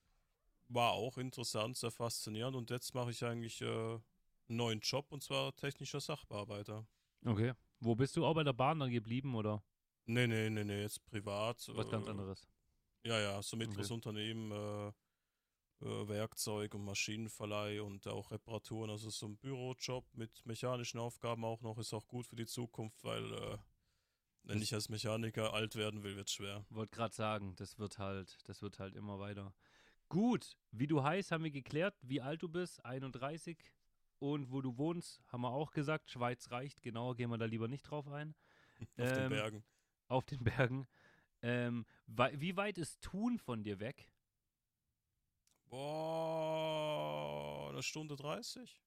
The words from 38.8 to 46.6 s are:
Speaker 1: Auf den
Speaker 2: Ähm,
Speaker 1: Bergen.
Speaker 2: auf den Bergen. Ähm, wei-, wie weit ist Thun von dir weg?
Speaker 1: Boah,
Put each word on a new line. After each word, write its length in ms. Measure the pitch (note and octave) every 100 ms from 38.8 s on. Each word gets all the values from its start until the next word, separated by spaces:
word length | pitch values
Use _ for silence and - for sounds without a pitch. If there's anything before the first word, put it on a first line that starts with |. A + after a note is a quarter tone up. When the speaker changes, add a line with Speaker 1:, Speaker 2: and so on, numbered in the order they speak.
| A2+ -
Speaker 1:
Auf 140 | B2
den 140 | C3 C3
Speaker 2:
Ähm, 40 |
Speaker 1:
Bergen. 340 | G#2+ G#2+ G#2 - _ _ _ _
Speaker 2:
auf 180 | B2+ -
den 180 | C3+
Bergen. 440 | A#2 - B2 C3+ C3 _ - - _ _
Ähm, 440 | A#2 B2 A#2+ A#2+ A2+ - -
wei-, 320 | A2+ B2 C#3
wie 160 | E3+ F#3+
weit 220 | G#3 F#3+
ist 240 | D#3 -
Thun 360 | - F#3+ A#3+ A#3
von 260 | - A2+
dir 160 | G#2 F#2+
weg? 280 | A2 - - _ _ _ _ _ _ _ _ _ _ _ _ _ _ _ _ B2 D3 D#3 D#3+ D#3+ D#3+
Speaker 1:
Boah, 1400 | D#3+ D#3 D#3+